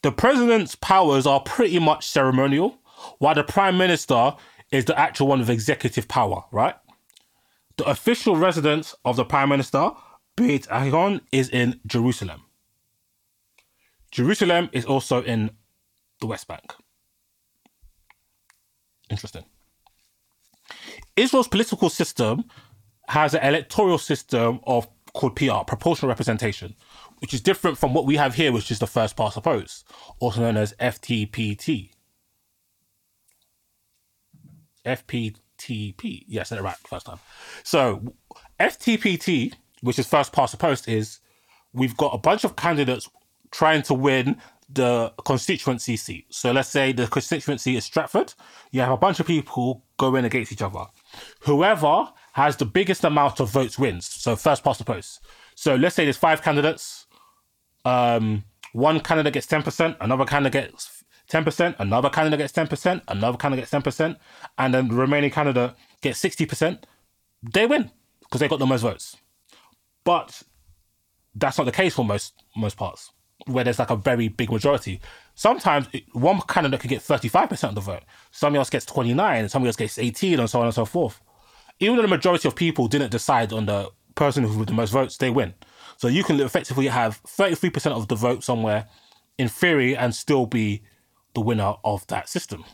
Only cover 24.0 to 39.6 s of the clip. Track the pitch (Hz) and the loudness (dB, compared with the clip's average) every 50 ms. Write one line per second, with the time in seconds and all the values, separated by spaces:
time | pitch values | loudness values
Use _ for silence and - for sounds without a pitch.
24 | - - 151 - - _ 139 120 117 117 123 120 - - 127 117 110 - _ _ | 0 -2 -4 -4 -2 _ 0 2 2 0 0 -2 -2 0 0 0 0 -4 _ _
25 | _ - _ - - 127 - - 147 131 104 104 - - 127 110 - 170 165 - | _ -14 _ -2 -2 -2 0 0 0 0 0 -2 -2 -4 -8 -2 0 0 0 0
26 | - 131 113 - 113 123 113 104 120 110 98 - - 98 101 _ _ _ - - | -2 -2 -2 -2 -2 -2 -2 -2 -2 -4 -6 -6 -14 -16 -18 _ _ _ -20 -20
27 | - - _ _ - - - 120 104 190 190 - - 175 143 - - 139 127 156 | -20 -20 _ _ -10 -8 -8 0 0 0 0 2 0 -2 0 0 -2 2 2 0
28 | 131 135 151 147 143 131 113 135 160 139 120 110 101 - 117 104 117 - - 123 | 2 2 2 2 2 2 2 2 2 2 2 0 -2 -4 -4 -4 -4 -2 0 -2
29 | 110 - - - 113 104 - 110 - 165 139 107 90 - - - _ _ - - | -2 -2 -2 -4 -4 -4 -4 -4 -2 0 0 0 -4 -8 -18 -20 _ _ -20 -20
30 | - - - - 123 120 98 120 117 117 110 107 107 104 - - 120 123 110 - | -20 -20 -10 -4 -4 -2 0 0 0 0 2 0 -2 -2 -4 -4 -4 -4 -4 -6
31 | - - 120 110 104 104 - - 113 107 104 - - - 156 104 92 - _ _ | -6 -4 -4 -4 -4 -6 -6 -6 -6 -6 -6 -6 -4 -4 -4 -4 -6 -14 _ _
32 | _ _ _ _ _ _ _ _ _ _ _ _ _ _ _ _ _ _ _ _ | _ _ _ _ _ _ _ _ _ _ _ _ _ _ _ _ _ _ _ _
33 | _ _ _ _ _ _ _ _ _ _ _ _ _ _ _ _ _ _ _ _ | _ _ _ _ _ _ _ _ _ _ _ _ _ _ _ _ _ _ _ _
34 | _ _ _ _ _ _ _ _ _ - - - _ _ _ _ _ 123 127 - | _ _ _ _ _ _ _ _ _ -20 -20 -20 _ _ _ _ _ -6 -6 -6
35 | _ - - 120 113 107 107 _ _ _ _ - - - 120 107 104 104 98 - | _ -8 -6 -6 -6 -6 -8 _ _ _ _ -20 -12 -10 -10 -8 -8 -10 -12 -12
36 | - 220 139 - _ - - 107 90 - 113 101 98 95 85 - _ - - 90 | -12 -12 -12 -12 _ -10 -10 -8 -8 -8 -8 -8 -8 -10 -10 -12 _ -16 -16 -14
37 | - - - - _ _ - - - - - - - - - 156 131 120 98 104 | -14 -16 -20 -20 _ _ -20 -20 -20 -20 -20 -18 -6 0 2 2 2 2 0 -4
38 | 101 - - _ _ _ - - - - _ - 185 381 - - - 240 226 214 | -8 -12 -14 _ _ _ -20 -20 -20 -20 _ -2 -2 -2 0 -2 -2 0 0 2
39 | - 208 180 160 - - 175 135 113 - - _ | 0 0 -2 0 0 0 0 0 0 -2 -6 _